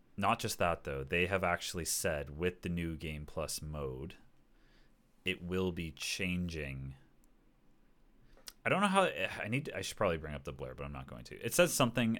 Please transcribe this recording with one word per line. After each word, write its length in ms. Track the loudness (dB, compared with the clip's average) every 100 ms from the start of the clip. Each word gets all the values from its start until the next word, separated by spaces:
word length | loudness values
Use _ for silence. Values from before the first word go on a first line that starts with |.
| _ 0
not 220 | 2 2
just 180 | 0 2
that, 260 | 2 2
though. 200 | -2 -6 0
They 200 | 2 4
have 160 | 4
actually 420 | 2 2 -2 -4 -2
said 500 | 0 2 0 -2 -2
with 260 | -2 0
the 60 | -2
new 260 | 0 -2 -2
Game 280 | -6 -6 -6
Plus 340 | -4 -4 -4
mode, 540 | -6 -4 -4 -4 -8 -12 -20 -20 -20 -20 -20 -20 -20 -20 _ _
it 200 | -6 -4
will 280 | -2 0 2
be 200 | 0 -6
changing. 1040 | -6 -6 -2 0 0 0 -2 -4 -6 -8 -10 -18 -20 -20 _ _ _ -20 -20 _ _ -20 -20 -20 -20 -20 -6 0
I 40 |
don't 120 | 2
know 60 | 4
how, 220 | 6 4 2 -4 -4
I 40 | 0
need, 240 | 0 0 -4
I 60 |
should 160 | -6 2
probably 200 | 2 2
bring 160 | -2
up 100 | -6
the 100 | -6
blurb, 240 | -8 -8 -8
but 80 | -8
I'm 80 |
not 120 | -8 -10
going 160 | -12 -12
to. 100 | -8 0
It 80 |
says 180 | 4 6
something 440 | 6 4 4 2 2